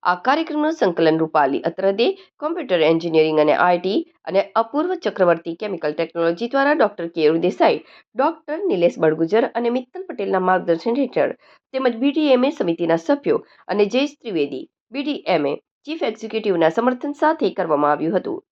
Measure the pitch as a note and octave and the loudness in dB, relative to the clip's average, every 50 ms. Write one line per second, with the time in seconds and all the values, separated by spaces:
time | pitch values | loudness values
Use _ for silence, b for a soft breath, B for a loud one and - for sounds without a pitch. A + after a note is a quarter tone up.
0 | - - F3+ F3+ - B3 C#4 D#4 E4 D#4+ D4 D4+ D4+ D#4 E4 D#4+ B3 F#3+ E3+ - | 0 0 -2 0 0 0 0 0 -2 -4 -2 -2 -2 -2 0 0 0 0 2 2
1 | E3+ D#3+ D#3 D#3+ D#3+ D#3+ - D#3+ C#3+ C3+ C#3 - - E3 E3 - F#3+ G3 G3 G3+ | 2 2 4 2 0 0 2 2 2 2 0 -2 -4 -4 -4 0 -2 -2 0 2
2 | A#3+ F#4 F#4+ B B B B _ D4 D#4 E4+ F4+ D4 - F#3 E3+ D#3 D#3 E3 E3 | 0 0 0 B B B B _ -8 -6 -6 -6 -4 -2 0 2 4 4 4 2
3 | E3 E3+ D#3+ D#3+ D#3 D#3 D#3 D3+ D3+ D3+ C#3+ - - F3+ F3+ F3 F3+ F#3 G3+ C#4+ | 0 2 2 4 4 4 4 2 4 4 4 4 4 2 2 2 0 -2 -2 -2
4 | E4 b b b _ - F3 G3 G3 G3 _ A3+ A3+ A3+ - C#4+ D#4+ F4+ F#4 F4 | -4 b b b _ -2 -2 -2 -2 0 _ -2 -2 0 -2 -4 -2 -2 -4 -4
5 | - G#3+ - - F#3+ F3 E3+ E3 - F3 E3 _ G#3 G#3 G3 - - D3+ D3+ D#3+ | -4 -6 0 2 2 2 2 0 -2 -12 -10 _ -8 -8 -8 -4 -4 -6 -4 -4
6 | E3 D#3+ _ E3+ E3 E3 E3+ F3+ A#3 A#3+ C4 C#4 C#4 C#4+ D4+ E4 B3 G3+ - - | -6 -6 _ -2 -2 -2 0 -2 -4 -2 0 0 2 2 2 2 2 0 0 -6
7 | E3+ E3+ - E3+ D#3+ D3+ D#3+ E3 E3+ F3+ F#3+ - E4+ G#3+ D3+ D3+ B B B B | -10 -8 -4 2 2 2 4 4 0 0 0 2 2 2 2 0 B B B B
8 | B B _ A3 C4 D#4 E4 D#4+ _ - D4 E4+ G4+ F#4 B3 F3+ E3+ F3 - - | B B _ -2 -2 -2 -2 -4 _ -10 -8 -4 -2 -2 0 2 2 0 2 2
9 | E3 D#3+ D#3 D#3+ E3 E3 F#3+ A3+ C4+ - - A#3 A#3+ A#3 A#3+ B3+ B3+ _ _ F#4+ | 0 0 2 2 -2 2 2 2 2 0 -2 -4 -2 -2 -2 -2 -4 _ _ -14
10 | F#4+ F#4 - B3 G3+ F#3+ F#3+ F#3 F#3 F#3 F#3 F3+ F3 F#3 E3+ E3 - B3 A#3 G3+ | -12 -12 -8 -8 -4 -2 -2 0 2 2 2 2 2 0 -2 0 0 -4 -2 -2
11 | C#4 C4 - E3 C#3+ - - b b b b b b _ - C4 C4+ B3+ A#3 A3 | -2 -2 0 0 0 0 -2 b b b b b b _ -6 -2 -2 -2 -2 0
12 | B3 C#4+ C#4 D#4+ D4+ D4 C4 B3+ B3 C#4 - - G3+ F3 E3+ - F3 E3 E3 E3+ | -2 0 0 2 2 4 4 4 4 0 0 -2 -2 -2 -2 -2 0 0 0 0
13 | E3 - C#4+ C#4+ - F3 D3 - B B B B B B F3+ G#3 G#3+ G3+ G#3+ B3+ | 2 0 -2 0 2 0 -2 -2 B B B B B B 0 0 0 2 2 -2
14 | C#4 D4 C#4+ _ - A#3+ G3 E3 C#3+ C#3 C#3 C3 - _ _ _ _ _ G#3+ C4+ | -2 -2 -6 _ -12 -6 -2 -2 -2 -2 -4 -10 -12 _ _ _ _ _ -10 -8
15 | C#4 D4 C#4+ - - - F#3+ D#3+ D3 C#3 C#3+ - _ _ _ _ _ C#4 D#4 D#4+ | -6 -6 -6 -6 -2 0 0 0 0 -2 -4 -6 _ _ _ _ _ -12 -8 -6
16 | C#4 A#3 A3 - A3+ A3 G#3+ A3 G#3+ G#3+ F#3 E3+ E3 D#3+ E3 - A3+ B3+ B3 B3 | -6 -6 -6 -8 -12 -8 -6 -4 -2 -2 0 2 2 2 2 2 0 0 -2 -2
17 | - C#4+ D4 - D#4+ D4+ D#4+ D#4+ - F#3+ - - F3+ E3 D#3 C#3+ D3 D3 D3+ D3 | -8 -10 -4 0 0 0 0 0 -2 -4 -2 -4 -2 -2 0 2 2 2 2 0
18 | D3+ D#3+ G#3+ F#3 F3+ - A2+ - _ _ | 0 -2 -2 -2 -4 -4 -10 -10 _ _